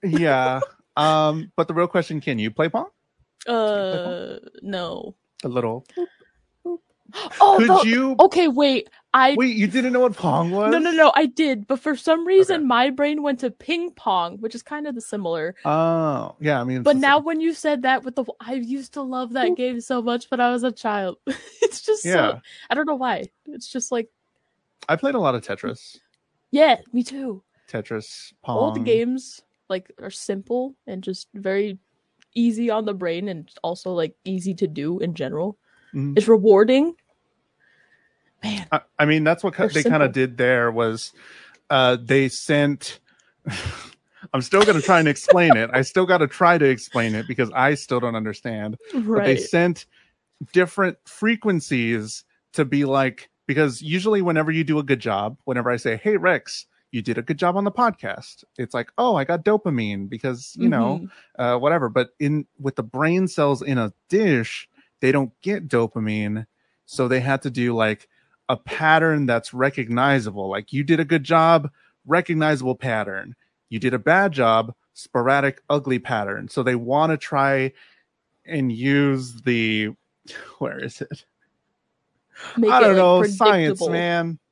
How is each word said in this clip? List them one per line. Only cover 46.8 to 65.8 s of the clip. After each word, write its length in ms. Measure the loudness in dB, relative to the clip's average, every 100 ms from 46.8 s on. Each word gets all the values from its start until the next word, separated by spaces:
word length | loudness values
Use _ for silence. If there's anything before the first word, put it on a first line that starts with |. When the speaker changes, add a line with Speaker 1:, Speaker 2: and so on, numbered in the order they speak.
| -2 -2 -2
Speaker 1:
it 120 | -2 -4
because 240 | -2 -2
I 200 | 2 0
still 260 | 0 -2 -2
don't 160 | -2 -4
understand. 600 | -6 -8 -8 -8 -8 -10 -10
But 320 | -6 -2 0
they 100 | 2
Speaker 2:
Right. 60 | 0
Speaker 1:
sent 460 | 0 0 0 -2 -10 _ _ _ _ -20 -2
different 460 | 0 0 0 -4 -4 -16
frequencies 1160 | -4 -2 0 0 -2 -2 -2 -2 -4 -6 -14 _ _ _
to 120 | -4
be 200 | -2 0
like, 460 | 0 0 0 -4 -20 _ -4
because 340 | 0 0 -2
usually 400 | -6 -2 0 0
whenever 280 | 2 0 0
you 140 | 0
do 140 | 0 0
a 40 |
good 180 | 0 -2
job, 380 | -2 -2 -4 -8
whenever 260 | -6 -4 -2
I 60 | -2
say, 200 | -4 -4
"Hey, 200 | -2 0
Rex, 500 | 2 0 -4 -16 -18 _ _
you 120 | -8
did 160 | -6 -6
a 40 |
good 160 | -4 -2
job 180 | -2 0
on 80 |
the 80 | -2
podcast," 720 | 0 -2 -2 -10 -12 -16 -20 _ -12
it's 160 | -8
like, 160 | -6 -8 -2
"Oh, 180 | 0 0
I 80 |
got 200 | -2 -2
dopamine," 640 | 0 0 0 -2 -2 -6 -8
because, 460 | -8 -8 -8 -12 -2
you 100 | 0
know, 320 | 2 -2 -4
Speaker 2:
Mm-hmm. 400 | -8 -20 _ -4
Speaker 1:
uh, 160 | -2 0
whatever. 300 | 2 0 0
But 220 | -2 -2 -2
in, 280 | -2 -2 -6 -10
with 180 | -8 -8
the 60 |
brain 440 | -8 -2 0 0 0
cells 340 | 0 0 0
in 160 | -2 -2
a 140 | -2 -6 -2
dish, 600 | 0 2 2 -2 -10 -16 _ _ -2
they 120 | 0
don't 200 | 2 0 _
get 260 | -6 -6 -2
dopamine. 800 | -2